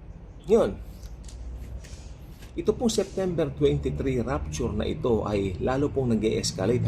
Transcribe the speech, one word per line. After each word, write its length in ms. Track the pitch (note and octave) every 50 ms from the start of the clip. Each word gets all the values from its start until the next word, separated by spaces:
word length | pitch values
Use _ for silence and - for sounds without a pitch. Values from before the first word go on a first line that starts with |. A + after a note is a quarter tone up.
| - - - - - - - - - E3+
Yun. 240 | G#3+ A3 D#3+ G#2 F2+ - - - - - - - - - - - - - - - - - - - - - - - - - - - - - - - - - - - - -
Ito 160 | - G#3+ G#3+
pong 160 | - B3 A3+
September 560 | - G#3 F#3+ - - G3 F#3+ F#3 F3 D#3 D#3+ C#3 C3+
twenty-three 640 | - D3 C#3 D3 C#3+ - C3 - - B2+ C3+ B2+ B2
rapture 560 | A2 B2 C#3 D3+ - - - - B2 A2+ G#2+
na 80 | G#2+ A2
ito 400 | G#2 G2+ - - B2+ A2+ G#2 -
ay 320 | G2+ G#2+ G2+ G2 G2 F#2 - G#2+
lalo 240 | A#2+ C3 C3+ D3
pong 320 | C3 G#2+ C3+ C3 A#2+ A2+ G#2+
nag-e-escalate 640 | G#2+ A2 - G#2+ F#2+ - - - F#2+ G#2 B2+ A2+ A2